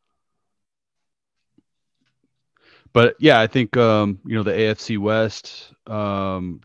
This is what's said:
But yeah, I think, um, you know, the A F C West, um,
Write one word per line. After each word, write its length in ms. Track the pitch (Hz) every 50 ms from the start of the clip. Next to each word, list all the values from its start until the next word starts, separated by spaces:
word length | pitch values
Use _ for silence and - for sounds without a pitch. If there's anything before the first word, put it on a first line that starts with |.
| _ _ _ _ _ _ _ _ _ _ _ _ _ _ _ _ _ _ _ _ _ _ _ _ _ _ _ _ _ _ _ _ _ _ _ _ _ _ _ _ _ _ _ _ _ _ _ _ _ _ _ _ _ _ _ _ _ _
But 240 | - 120 117 117 - -
yeah, 220 | 139 156 135 113
I 60 | 110
think, 300 | 107 - 135 120 - -
um, 440 | 123 120 113 110 107 104 101 98 95 -
you 120 | - 113
know, 60 | 110
the 120 | 101 101 95 104
A 100 | 110 107
F 100 | 107 -
C 160 | - - 113
West, 760 | 104 98 104 110 110 110 107 - - - - - - - - _ _ -
um, 720 | - 110 107 104 101 101 98 95 95 95 92 90 90 82 -